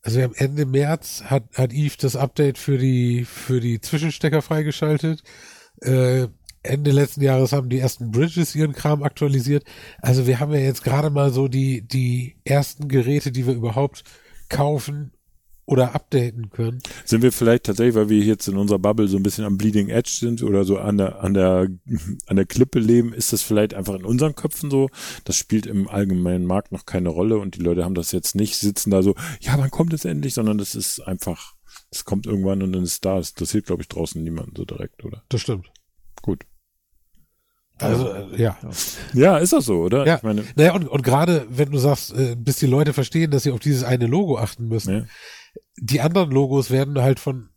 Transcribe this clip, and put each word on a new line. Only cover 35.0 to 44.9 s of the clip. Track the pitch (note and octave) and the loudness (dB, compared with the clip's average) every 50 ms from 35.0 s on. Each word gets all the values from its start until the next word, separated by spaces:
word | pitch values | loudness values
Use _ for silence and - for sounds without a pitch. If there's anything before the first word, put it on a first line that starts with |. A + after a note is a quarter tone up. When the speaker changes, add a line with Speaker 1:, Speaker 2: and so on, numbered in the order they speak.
| - | -16
Speaker 2:
oder? | A#2+ - - _ _ | -14 -16 -16 _ _
Speaker 1:
Das | - A#2 | -6 -4
stimmt. | - - A#2+ F#2 F2+ _ _ - _ _ _ _ _ - - - | -4 -4 -6 -6 -8 _ _ -20 _ _ _ _ _ -20 -20 -10
Speaker 2:
Gut. | - - - - - _ _ _ _ _ _ _ _ _ _ _ _ _ _ - _ _ _ _ _ _ _ _ _ _ _ | -6 -6 -6 -6 -8 _ _ _ _ _ _ _ _ _ _ _ _ _ _ -20 _ _ _ _ _ _ _ _ _ _ _
Speaker 1:
Also, | _ - G#2+ A2+ A#2+ C3 A#2 | _ -2 0 0 0 -2 -4
Speaker 2:
Ja. | F#2+ G2 G2+ F#2+ | -6 -10 -12 -10
Speaker 1:
äh, | F#2 G2+ | -2 0
ja. | A2+ A2 G2 - - - F2+ - - - - - - - - | 0 0 0 -6 -12 -12 -8 -8 -8 -8 -8 -12 -12 -2 4
Speaker 2:
Ja, | B2 C3+ F#3 F#3 | 6 6 6 6
ist | D3 E3+ F3+ E4 | 6 4 4 2
doch | D4+ | 2
so, | - A#2+ G2 E2+ | 2 2 2 2
oder? | E2 F2+ A2 C3+ C#3 | 2 2 2 2 4
Speaker 1:
Ja. | D3+ E3+ | 2 2
Speaker 2:
Ich | - - | 2 0
meine | A2 G#2+ G#2 G#2+ - - | -2 -2 -2 -4 -4 2
Speaker 1:
Naja, | C#3+ D3+ F3 E3+ | 4 4 6 4
und, | G3 E3 | 2 -2
und | C3+ - C#3+ B2+ | -2 -2 -2 2
gerade | C3 B2 C#3 D#3+ F3 F3 D3+ B2 G#2 | 2 2 2 4 2 2 0 0 -4
wenn | B2+ B2 D3 C#3 | -2 -2 -2 0
du | C#3+ C#3 | 0 0
sagst, | B2 D3 C#3 - - - - | 2 2 2 0 -2 -8 -4
äh, | B2 C3+ B2 A#2+ | -2 -2 -2 -2
bis | A#2+ A2+ C3+ C3 | -4 -2 -2 -2
die | - - | 0 2
Leute | C3 B2+ C#3 D3+ D3 C#3 | 2 4 4 2 2 0
verstehen, | - C3 - - E3 E3 D#3+ | -2 -4 -2 0 -2 0 2
dass | C#3+ C3+ - | 0 0 0
sie | D3 | 0
auf | B2 A2 | -4 -2
dieses | - D3 C#3+ B2+ B2+ | 0 0 0 0 0
eine | - B2+ B2 A#2 | 0 0 0 0
Logo | A#2 B2+ F3+ G3+ F3 C3+ | 0 2 0 0 0 0
achten | - A2+ - - - A#2 | -2 -2 -6 -6 -8 -6
müssen. | A2+ A2+ A2+ - G2 | -4 -4 -4 -2 -2